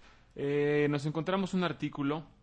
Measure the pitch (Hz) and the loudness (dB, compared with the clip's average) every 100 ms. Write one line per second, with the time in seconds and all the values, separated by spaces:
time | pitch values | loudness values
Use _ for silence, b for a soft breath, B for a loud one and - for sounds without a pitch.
0 | B B B - 139 147 147 147 147 143 | B B B -6 -2 2 2 4 2 2
1 | 151 156 156 190 185 185 175 147 147 - | -2 -2 0 0 0 0 0 -2 -4 -2
2 | 139 156 - - | -2 -2 -6 -18